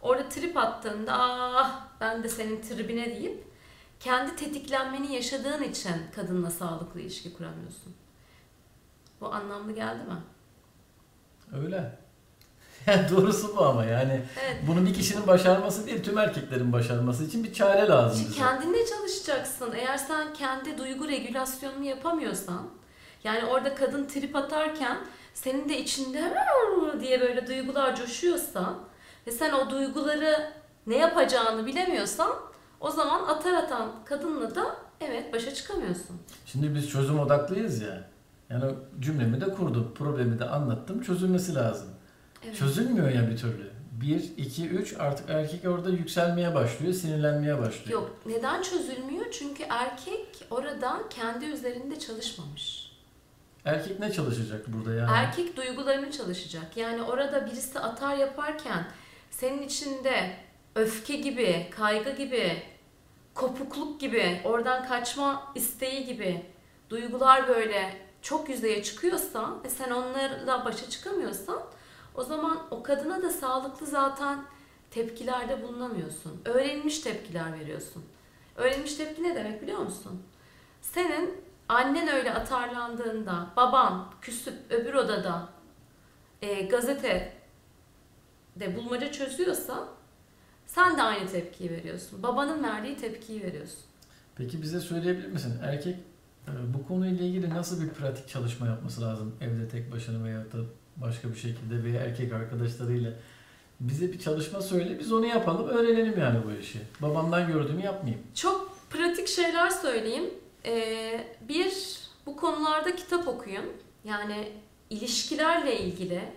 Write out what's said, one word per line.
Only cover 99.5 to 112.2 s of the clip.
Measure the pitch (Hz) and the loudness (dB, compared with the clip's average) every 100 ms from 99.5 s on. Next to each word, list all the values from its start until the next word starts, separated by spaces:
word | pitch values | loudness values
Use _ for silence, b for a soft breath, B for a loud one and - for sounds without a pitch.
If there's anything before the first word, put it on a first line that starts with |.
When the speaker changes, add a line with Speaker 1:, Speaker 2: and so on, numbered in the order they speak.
| 113 113 | -2 -2
Speaker 2:
tek | 120 117 | -6 -6
başına | 117 - 113 | -8 -4 -4
veyahut | 113 110 110 | -4 -6 -6
da | 113 117 - - - | -6 -6 -8 -20 -8
başka | 123 117 120 | -4 -4 -4
bir | 110 | -6
şekilde | 120 117 113 120 | -6 -6 -4 -2
veya | 117 120 | 0 0
erkek | - - 120 | -2 -2 -2
arkadaşlarıyla. | 110 113 117 117 - 120 120 117 - B B B B B _ | -2 -4 -2 -2 -2 0 2 0 -4 B B B B B _
Bize | 123 143 180 | -4 0 0
bir | 175 | -2
çalışma | - 156 151 196 | -2 0 0 -4
söyle, | 190 185 175 - | 0 2 2 -2
biz | 151 | 2
onu | 226 233 | 4 4
yapalım, | 233 - 170 226 | 4 2 2 2
öğrenelim | 233 233 226 220 196 | 4 6 6 6 4
yani | 135 113 107 | 4 4 2
bu | 104 | -6
işi. | - 117 - - | -8 -10 -12 -4
Babamdan | 147 156 165 170 175 | 0 2 2 2 4
gördüğümü | 156 143 160 | 2 2 0
yapmayayım. | 196 190 131 - - | -2 -2 -4 -4 -6
Speaker 1:
Çok | - 359 381 381 - - | -2 0 0 -2 -12 -10
pratik | 302 349 349 381 | 0 0 2 -2
şeyler | - 339 330 359 | 2 2 4 4
söyleyeyim. | 370 302 233 220 254 370 - - - - | 4 0 0 0 -2 -4 -6 -18 -12 -2
Ee, | 233 220 220 226 226 - - 220 | -2 0 -2 -4 -6 -8 -14 -4
bir, | 302 381 381 - - - - | 0 0 0 -6 -10 -14 -16